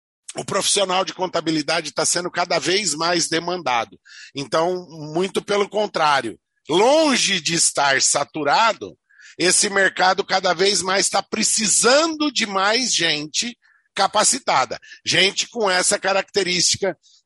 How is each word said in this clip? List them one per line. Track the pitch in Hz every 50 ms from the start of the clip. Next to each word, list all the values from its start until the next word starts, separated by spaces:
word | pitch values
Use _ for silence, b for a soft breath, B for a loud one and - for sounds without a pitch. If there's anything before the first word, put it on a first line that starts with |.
| _ _ _ _ _ - -
o | - -
profissional | - 196 196 180 - - 196 196 185 180 185 190
de | 156 -
contabilidade | - 185 175 - 170 160 165 160 156 143 147 156 170 160 147 -
tá | - 156
sendo | - - 175 180 170
cada | - 175 180 175 180 160
vez | 131 160 180 202 - - 143
mais | 151 165 170 175 170 - -
demandado. | 160 165 165 175 180 180 156 131 123 117 110 - - - B B B B B B B
Então, | 139 143 120 - 160 165 180 185 180 180 - 160 160 147 151 151
muito | 170 190 190 - 214
pelo | - - 202 202 202 180
contrário, | - 208 214 190 - 180 160 147 143 135 120 110 90 - _ _ _ _ _ -
longe | 147 180 214 254 294 320 320 294 247 - - 180 196 180
de | 147 151 170
estar | 165 - - - 156 143 139 135 131
saturado, | - - - 147 147 - - 160 147 143 151 190 226 226 202 - 104 90 73 _ _ B B B B B B -
esse | 156 185 175 - 196 208
mercado | 196 196 190 170 - - 180 185 190 185 196
cada | - 190 190 185 185 175
vez | 156 190 202 208 175
mais | 175 190 190 196 175 -
tá | - 196
precisando | - - - 226 208 - - - 220 185 - - 196 226 262 294 320 330 311 302 302 294
de | 233 - 226
mais | 208 196 190 190 208 220 247 262 208 -
gente | 160 170 165 151 151 147 156 - - 226 240 240 b b b b b b b _
capacitada, | - 196 190 - 214 202 - 240 269 - - 175 139 127 113 90 - B B B B B
gente | 107 135 165 185 196 190 - - -
com | - 240 214 190
essa | 180 180 180 - 208 -
característica | - 196 196 190 190 - - 202 190 175 180 175 156 - - - 196 190 160 - b b b b b